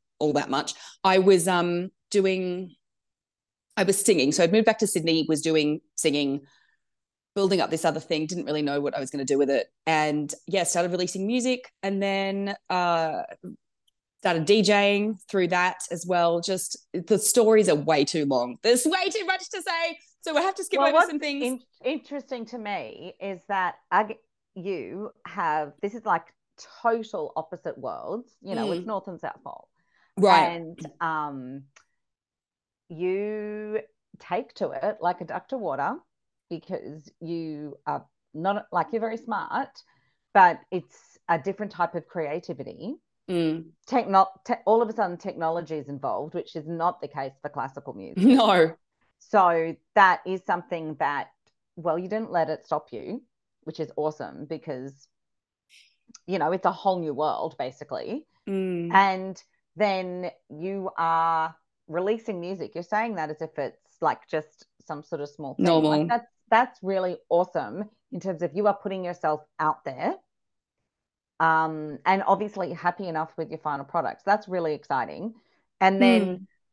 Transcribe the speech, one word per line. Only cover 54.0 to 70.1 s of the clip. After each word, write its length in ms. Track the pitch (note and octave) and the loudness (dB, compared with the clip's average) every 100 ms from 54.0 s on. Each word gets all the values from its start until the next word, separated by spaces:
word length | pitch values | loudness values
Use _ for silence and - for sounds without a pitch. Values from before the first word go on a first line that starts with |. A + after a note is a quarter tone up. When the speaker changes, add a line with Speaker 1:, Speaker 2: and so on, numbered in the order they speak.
| D#3 D3+ F#2+ C#2 | -4 -4 -12 -12
Speaker 2:
because, 640 | C#3+ D#3+ D#3+ B2+ C3+ C#3 _ _ _ _ _ _ _ _ _ _ _ - - | -12 -10 -10 -10 -10 -16 _ _ _ _ _ _ _ _ _ _ _ -18 -6
you 100 | F#3 | -2
know, 140 | D#3 | 0
it's 140 | F#3 F#3+ | 0 0
a 40 | |
whole 300 | - G3 F#3 | 0 0 0
new 120 | D#3+ | -2
world, 440 | C3+ D3+ - D#3+ - | -2 -2 -2 -6 -6
basically. 640 | B2+ - - A#2 A#1 C4+ - _ - | -10 -10 -12 -10 -8 -10 -12 _ -6
Speaker 1:
Mm. 460 | F#3+ F#3 F3 E3+ | -4 -2 -4 2
Speaker 2:
And 480 | F#3+ G3 F#3+ F#3+ F3+ _ _ _ | 4 4 2 -6 -12 _ _ _
then 560 | E3 G#3 F#3+ F#3 F3+ F3+ - - | -2 0 0 -4 -6 -8 -12 -18
you 420 | D3+ F3+ G3 F#3+ - | -10 -8 -6 -6 -4
are 600 | E3 E3 E3 E3 D#3+ - _ _ - | 0 2 2 0 -2 -6 _ _ -8
releasing 500 | D#3+ G3 A3+ A3+ F3+ | -4 -2 -4 -4 -8
music. 320 | F3 F#3+ G3+ | -8 -8 -10
You're 100 | E3 | -10
saying 320 | F3 G#3+ A#3 F#3+ | -4 -4 -2 -4
that 140 | D#3 | -6
as 120 | D3+ | -8
if 160 | D#3+ - | -10 -6
it's, 380 | C3+ - _ - | -8 -10 _ -4
like, 280 | D#3 - - | -2 -2 -4
just 360 | D#3+ D3+ _ _ _ - | -6 -6 _ _ _ -14
some 160 | D3 | -12
sort 200 | - D3+ | -10 -8
of 60 | C#3+ | -8
small 240 | - C#3 | -10 -10
thing. 100 | - | 0
Like, 20 | F3 E3 | 4 4
Speaker 1:
Normal. 260 | D#3 D3+ E3 | 4 2 2
Speaker 2:
that's, 220 | A#3+ - _ - | 0 -4 _ 2
that's 280 | A3+ B3+ - | 2 2 -4
really 340 | F#3+ F#3+ F3+ E3+ - | -4 -2 -2 -6 0
awesome 640 | E3+ F3+ - A2 D#3 G#3+ _ _ | 0 2 -2 -6 -8 -12 _ _
in 80 | F3 | -10
terms 220 | F#3+ E3 | -8 -4
of 100 | E3+ | -4
you 140 | D#3+ G#3 | 0 0
are 80 | G3+ | 0
putting 280 | G3+ F#3+ | -4 -6
yourself 360 | F3 F3 D#3 D3+ - - | -8 -4 -2 -2 -6 -4
out 260 | D#3 - | -2 -2
there. 300 | C#3 B2+ F#3 | -6 -6 -6